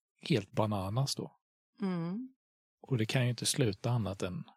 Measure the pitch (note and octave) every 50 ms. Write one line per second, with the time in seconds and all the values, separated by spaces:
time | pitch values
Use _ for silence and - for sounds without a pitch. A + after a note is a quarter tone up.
0 | _ _ _ _ - - D3+ A2 G2+ - - - A2 G#2+ G#2+ G2 F#2 F#2 G#2+ B2+
1 | C#3 - - - - - - _ _ _ _ _ _ _ _ _ G3+ F#3+ F3+ E3+
2 | E3 E3+ F#3 A3+ C4 C4 - _ _ _ _ _ _ _ _ _ - - C3+ A2+
3 | A2 - - C3+ B2 B2 A#2+ - G#2+ - - - C3 G#2+ F#2+ - - A#2 B2 A#2+
4 | G#2 F#2+ F#2 - G#2 F2+ F2+ - - - -